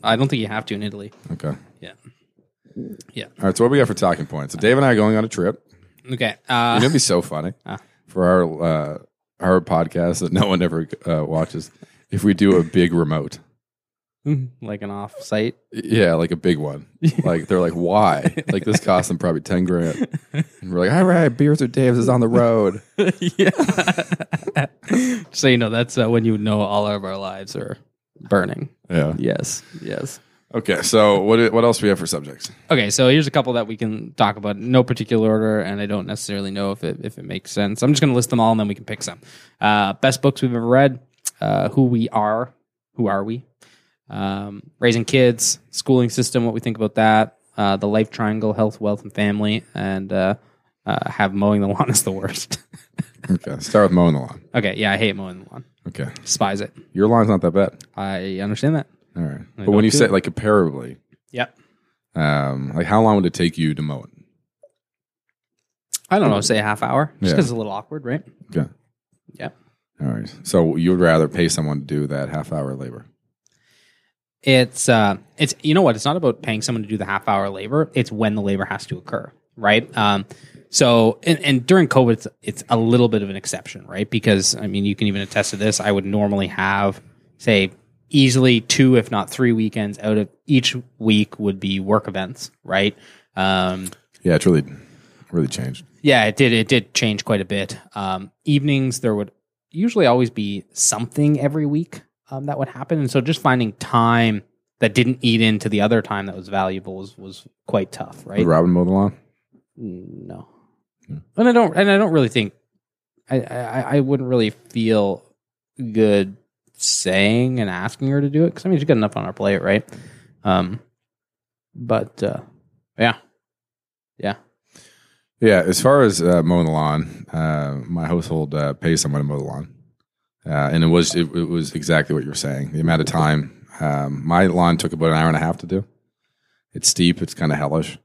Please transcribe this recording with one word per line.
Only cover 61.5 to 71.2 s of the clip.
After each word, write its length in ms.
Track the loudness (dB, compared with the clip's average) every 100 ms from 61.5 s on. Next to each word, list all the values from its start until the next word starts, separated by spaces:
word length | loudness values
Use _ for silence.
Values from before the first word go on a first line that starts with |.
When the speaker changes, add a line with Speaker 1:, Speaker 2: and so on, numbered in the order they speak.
| _ _ _ _ _ _ -4
Speaker 2:
um, 560 | -2 -2 -4 -6 -6
like, 120 | -6 0
how 140 | 2
long 160 | 4 4
would 80 | 0
it 80 |
take 240 | 0 -2 0
you 180 | -2 -2
to 60 |
mow 220 | -6 -8
it? 60 | -14 _ _ _ _ _ _ _ _ _ _ _ _ _ _ _ _ _ _ -12 _
Speaker 1:
I 80 | 2
don't 120 | 4
know, 100 | 2
say 160 | 2 0
a 60 |
half 180 | 0 -2
hour, 320 | 0 0 -2 _
just 120 | 2
Speaker 2:
Yeah. 40 | 2
Speaker 1:
'cause 100 | 2
it's 60 |
a 40 | -2
little 180 | -6
awkward, 320 | -8 -10 -12 -6
right? 180 | -8 -8 _ -6 -6
Speaker 2:
Okay. 140 | -6 -10 _ _ _ _ _
Speaker 1:
Yep. 220 | -14 -14 _ _ _ _ _
Speaker 2:
All 60 | -6
right. 260 | -6 -10 -14
So 320 | 0 2 2 2
you 140 | 2
would 80 | 4
rather 260 | 4 4